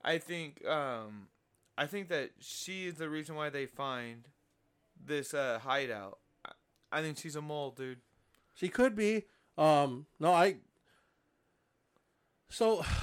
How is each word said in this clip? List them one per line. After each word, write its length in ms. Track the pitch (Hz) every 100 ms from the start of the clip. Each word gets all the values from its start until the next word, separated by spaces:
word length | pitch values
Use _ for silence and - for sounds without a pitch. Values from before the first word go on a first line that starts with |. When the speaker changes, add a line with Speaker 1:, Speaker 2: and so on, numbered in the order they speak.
Speaker 1:
I 140 | - 165
think, 480 | 165 170 156 - -
um, 600 | 151 139 117 107 107 95 _ _ _ _ -
I 80 | 147
think 220 | 202 180
that 220 | 160 131 -
she 460 | - - - 190 180
is 80 |
the 140 | 160 160
reason 280 | 156 156 151
why 140 | 151
they 160 | 139 131
find 600 | - 139 127 117 117 117 _ _ _ _ _ _ -
this, 280 | 139 147 135
uh, 280 | 147 135 113
hideout. 560 | 131 135 131 107 98 - _ _
I, 60 | - - _ _ _
I 120 | 156
think 160 | 156 147
she's 180 | 160 151
a 40 |
mole, 300 | 151 151 143
dude. 300 | 120 131 123 _ _ _ _ _
Speaker 2:
She 160 | - 180
could 280 | - 254 214
be. 300 | 214 220 - _ _ -
Um, 500 | 156 147 143 127 147 -
no, 140 | 156
I, 240 | 175 190 - - _ _ _ _ _ _ _ _ _ _ _ _ _ _ _ _ _ _
so 360 | - 226 202 151 -